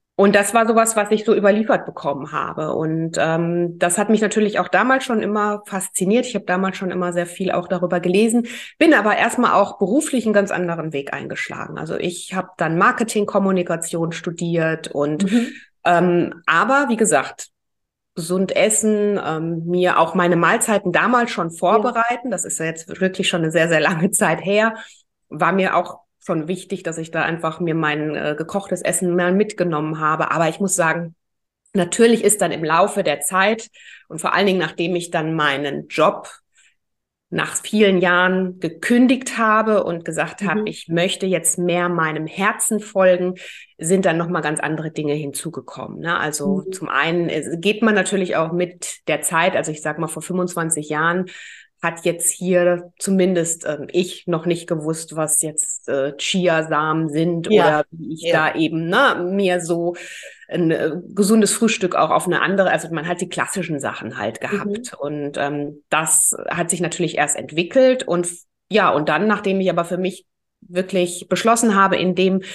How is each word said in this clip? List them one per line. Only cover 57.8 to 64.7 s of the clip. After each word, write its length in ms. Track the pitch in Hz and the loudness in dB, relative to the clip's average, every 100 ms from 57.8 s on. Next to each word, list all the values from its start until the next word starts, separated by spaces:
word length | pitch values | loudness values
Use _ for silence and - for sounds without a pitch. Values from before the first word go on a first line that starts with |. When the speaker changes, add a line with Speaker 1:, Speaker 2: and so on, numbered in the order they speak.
| - | -2
Speaker 1:
wie 240 | 165 151 | -8 -10
ich 80 | 160 | -6
Speaker 2:
Ja. 300 | 165 165 156 | 0 2 2
Speaker 1:
da 60 | - | 0
eben, 280 | 156 165 165 | 0 0 0
ne, 360 | 208 262 - 175 | 2 4 2 -2
mir 300 | 196 190 180 | 0 2 0
so 340 | 165 170 170 175 - - - - - | 0 -2 -2 -4 -10 -16 -18 -20 -6
ein, 220 | 170 160 | 0 2
äh, 220 | 151 156 160 - | 2 0 -4 -4
gesundes 440 | 190 202 226 202 | 0 4 4 4
Frühstück 420 | - 226 - 180 | 2 0 2 0
auch 140 | - 156 | 2 2
auf 160 | - 180 | 2 2
eine 140 | 156 | 0
andere, 300 | 156 196 180 | 2 2 2
also 180 | 156 160 | 0 -2
man 180 | 165 165 | -6 -4
hat 140 | 175 | -6
die 80 | 185 | -6
klassischen 520 | - 123 202 165 147 | -4 -4 -4 -4 -4
Sachen 360 | 120 - 110 127 | -4 -6 -10 -6
halt 240 | 107 - | -6 -6
Speaker 2:
Mhm. 60 | - | -6
Speaker 1:
gehabt. 460 | 202 202 | -4 -4